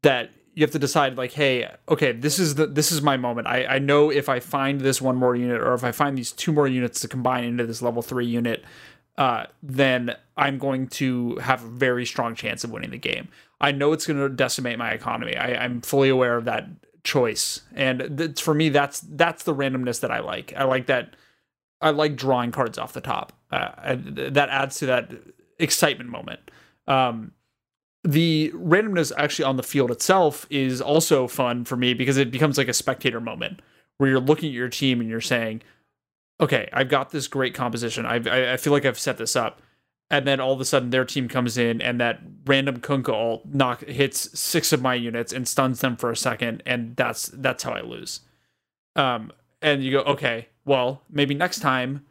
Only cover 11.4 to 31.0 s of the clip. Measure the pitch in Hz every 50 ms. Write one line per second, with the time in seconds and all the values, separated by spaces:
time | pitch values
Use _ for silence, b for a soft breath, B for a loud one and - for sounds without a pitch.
11.4 | 117 120 131 123 117 113 117 123 135 131 123 123 123 117 - - 123 117 113 -
12.4 | - 110 113 110 - 117 113 110 - - 120 120 - 120 120 - - - b b
13.4 | b b b b - 143 143 139 143 147 156 156 - - 156 143 139 139 135 123
14.4 | 131 120 - - 135 120 120 113 120 113 110 117 - 120 117 117 117 113 113 113
15.4 | - 123 123 117 120 123 123 120 - - - 139 139 135 135 127 127 123 120 120
16.4 | 117 120 113 110 - - - - _ _ _ _ _ - - 147 123 113 107 -
17.4 | - - - - - _ - - 139 131 127 127 131 135 147 139 165 165 147 -
18.4 | - - 156 147 160 156 135 143 143 139 - - - - 151 139 165 170 165 -
19.4 | - - 156 135 139 135 131 131 127 123 117 - - 120 117 113 110 107 104 -
20.4 | - - - - 139 131 131 131 123 - 135 123 117 - - b b b b b
21.4 | b b b _ _ _ _ _ - 156 151 147 156 156 147 123 135 131 131 123
22.4 | 120 120 120 - 131 113 - - 113 117 - 127 - 135 123 - - - - _
23.4 | _ _ - - - - - - - 135 131 - 127 131 143 139 135 135 135 143
24.4 | 143 135 135 135 135 135 135 - - 131 127 123 117 - 120 120 - - - _
25.4 | _ _ _ _ 170 151 - - - 151 135 - 123 123 117 - - - - -
26.4 | _ - b b b b b b b - 139 135 131 123 117 113 110 - _ _
27.4 | _ _ _ _ _ _ _ _ _ _ _ _ _ 175 139 156 170 170 160 156
28.4 | 156 156 - - 175 175 160 190 220 220 196 175 156 - - - 147 147 - -
29.4 | 156 135 135 127 120 - - 143 131 120 120 - - - 190 190 180 151 135 -
30.4 | - - 147 139 135 131 127 127 - - 147 160